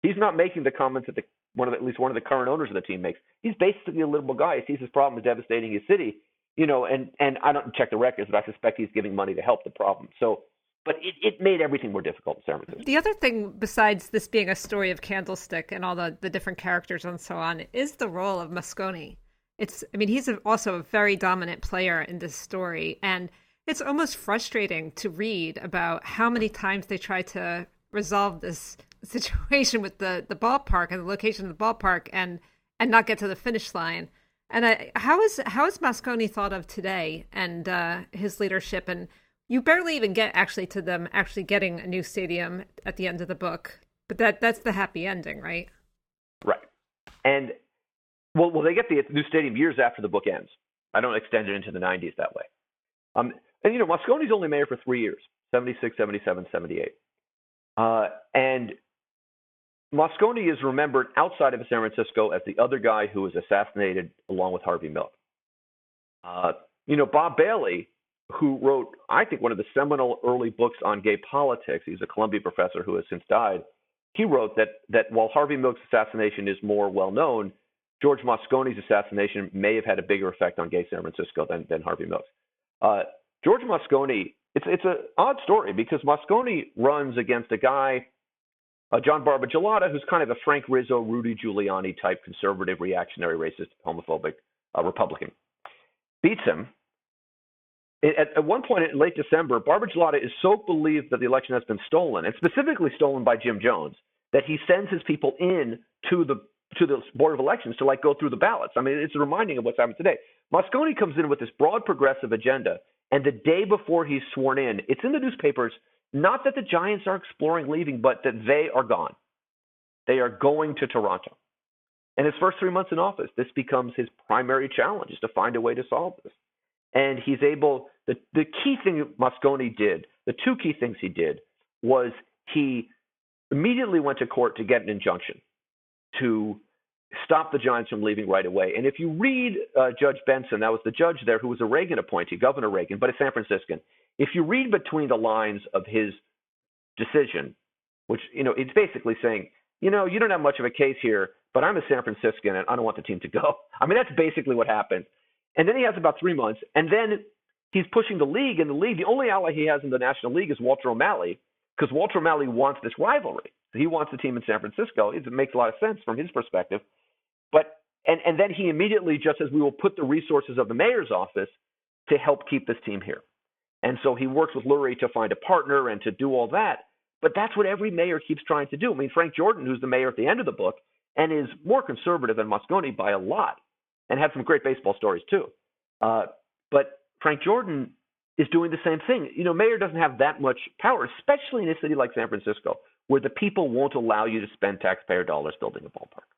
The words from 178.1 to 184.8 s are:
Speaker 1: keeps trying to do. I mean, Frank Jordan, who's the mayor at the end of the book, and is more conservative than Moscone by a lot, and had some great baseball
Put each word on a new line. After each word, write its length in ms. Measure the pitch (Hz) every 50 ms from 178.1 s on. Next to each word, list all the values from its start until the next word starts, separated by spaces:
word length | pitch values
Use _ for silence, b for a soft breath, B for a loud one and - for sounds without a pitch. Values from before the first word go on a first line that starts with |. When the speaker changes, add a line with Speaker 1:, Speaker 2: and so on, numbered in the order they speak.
| 170 156
Speaker 1:
keeps 240 | - - 160 - -
trying 240 | - 160 147 143 139
to 80 | -
do. 160 | 147 190 247
I 40 | 196
mean, 140 | 131 139 131
Frank 220 | - 170 165 165 156
Jordan, 320 | - 165 208 226 185 135
who's 140 | 127 131 117
the 60 | 127 127
mayor 200 | 127 127 131 131
at 80 | -
the 100 | - 113
end 120 | 143 202 240
of 80 | 240
the 60 | 143
book, 240 | 104 - 98 92 90 - _ _ _ _ _ _ _
and 160 | - 156 160
is 160 | 160 151 139 113 - - 147
more 180 | 165 226 269
conservative 540 | - - 127 110 - 175 175 165 127 117 110
than 120 | 110 107 107
Moscone 480 | 107 101 - _ 160 196 170 139 107
by 140 | 92 95 101
a 80 | 101 98
lot, 420 | 92 98 147 214 185 - - _ _ _ _ _ _ _ _ _ _ _
and 80 | - 135
had 120 | 156 151
some 100 | - 139
great 220 | 120 - 160 147 -
baseball 300 | 135 131 -